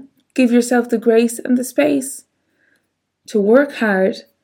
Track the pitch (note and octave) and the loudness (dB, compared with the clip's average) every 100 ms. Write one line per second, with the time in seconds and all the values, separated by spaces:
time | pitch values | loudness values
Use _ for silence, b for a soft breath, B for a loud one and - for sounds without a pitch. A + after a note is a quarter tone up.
0 | - _ _ - B3 A#3+ A#3+ B3 A#3+ A3+ | -10 _ _ -2 2 2 2 -2 -2 -2
1 | A#3 A3+ A#3 - - B3 B3 - D4 C#4+ | 2 2 2 -2 -4 -2 -2 -2 0 0
2 | C4 - - _ _ _ _ _ _ _ | -6 -14 -20 _ _ _ _ _ _ _
3 | _ _ - G#3+ G3+ B3 C#4+ - A3 F#3+ | _ _ -6 -2 4 4 2 -2 -2 0
4 | F#3+ - - _ | 0 -4 -14 _